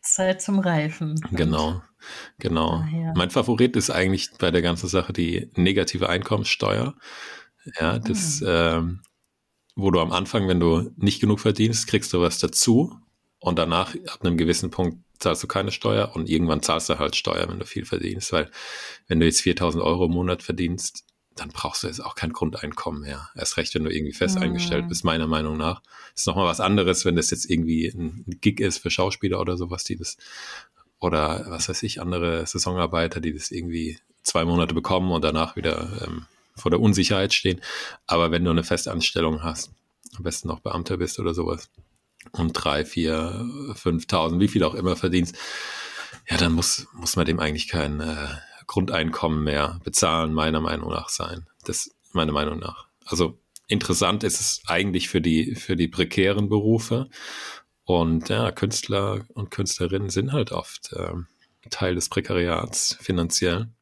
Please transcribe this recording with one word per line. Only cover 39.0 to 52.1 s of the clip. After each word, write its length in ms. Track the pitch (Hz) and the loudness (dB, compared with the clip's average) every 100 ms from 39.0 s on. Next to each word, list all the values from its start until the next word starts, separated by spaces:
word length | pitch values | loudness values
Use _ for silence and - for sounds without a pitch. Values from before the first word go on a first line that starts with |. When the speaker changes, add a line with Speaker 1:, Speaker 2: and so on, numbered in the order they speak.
| - - 80 78 | 0 2 0 0
Speaker 2:
hast, 260 | 82 80 - - _ _ - - | -4 -6 -10 -14 _ _ -20 -8
am 60 | |
besten 240 | 85 - 82 | -6 -6 -6
noch 120 | 78 | -6
Beamter 380 | - 87 87 90 | -6 -6 -4 -4
bist 220 | 87 - | -4 -2
oder 160 | 87 85 | -2 -2
sowas, 340 | 82 82 - _ - _ _ _ - | -2 -4 -8 _ -20 _ _ _ -14
und 220 | - 85 | -2 -2
drei, 320 | 80 82 73 76 | 0 0 0 0
vier, 600 | - 80 80 82 95 120 143 143 107 | 0 0 0 -2 -4 -8 -8 -10 -4
fünftausend, 640 | - 82 - 90 80 85 | 0 -2 0 0 2 4
wie 60 | 104 | 4
viel 160 | 107 | 4
auch 100 | 80 | 2
immer 220 | - 92 85 | 2 0 0
verdienst, 400 | 95 90 85 - - - - - - - - - - | 2 2 0 -4 -10 -10 -10 -10 -12 -12 -14 -16 -4
ja, 80 | 82 | 0
dann 160 | 87 | 2
muss, 340 | 82 90 - - | 2 2 -2 -6
muss 220 | - 82 - | -8 -2 0
man 100 | 78 | 2
dem 140 | 82 | 2
eigentlich 280 | 78 76 - | 0 -2 -2
kein, 320 | 85 73 73 | -2 0 -2
äh, 280 | 80 78 73 73 - - - | -4 -4 -6 -8 -14 -20 -2
Grundeinkommen 800 | - 95 87 80 78 82 78 76 | 0 0 0 0 0 0 2 2
mehr 340 | 73 73 85 - | 2 0 -2 -4
bezahlen, 480 | - 85 82 80 | 2 2 2 2
meiner 260 | 78 78 78 | 2 2 2
Meinung 300 | 80 78 82 | 0 -2 -4
nach 180 | 80 - | -6 -4
sein. 380 | - 85 85 85 _ | -6 -6 -8 -14 _
Das 240 | - - - | -8 -6 -6
ist 80 | _ _ | _ _